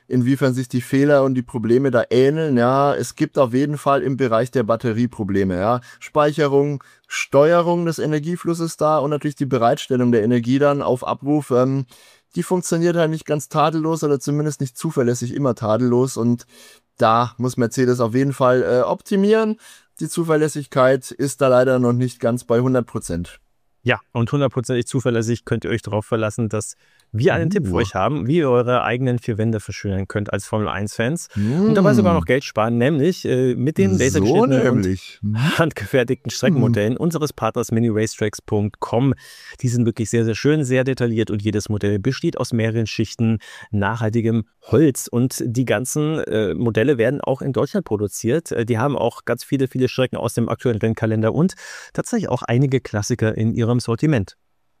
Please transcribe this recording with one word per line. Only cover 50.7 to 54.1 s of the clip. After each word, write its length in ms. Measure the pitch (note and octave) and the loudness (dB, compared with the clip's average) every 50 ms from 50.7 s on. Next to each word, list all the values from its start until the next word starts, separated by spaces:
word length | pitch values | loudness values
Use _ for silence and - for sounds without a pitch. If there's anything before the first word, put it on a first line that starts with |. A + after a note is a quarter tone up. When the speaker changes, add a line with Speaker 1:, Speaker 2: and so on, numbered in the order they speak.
| A2+ G#2 | -2 0
Speaker 2:
Rennkalender 540 | A2 A2 A2 - A#2 A2 A2 A2 A2 A2 | 0 -2 -2 0 -2 -2 0 0 0 0
und 220 | - - E3+ F#3+ - - - - - - - - | 2 2 0 0 0 -4 -18 -18 -18 -18 -18 -12
tatsächlich 360 | - C4 C4+ - B3 A3+ F3 - | -8 -8 -6 -2 -2 -4 -2 -2
auch 140 | - B2 | -4 -4
einige 380 | - - A#2+ B2 D3 C3+ C3+ B2+ | -2 0 2 2 2 2 2 0
Klassiker 560 | - - - G#2 G2+ - B2 - A2+ A2 - | -2 -2 -6 -4 -2 -2 -2 0 0 0 0
in 180 | - G#2+ A2+ - | 0 -2 -2 0
ihrem 180 | A#2 A2+ A2 B2 | 0 0 0 0
im 60 | B2 | 0
Sortiment. 560 | - - A2+ - D3+ D#3 | 0 -2 -2 0 2 2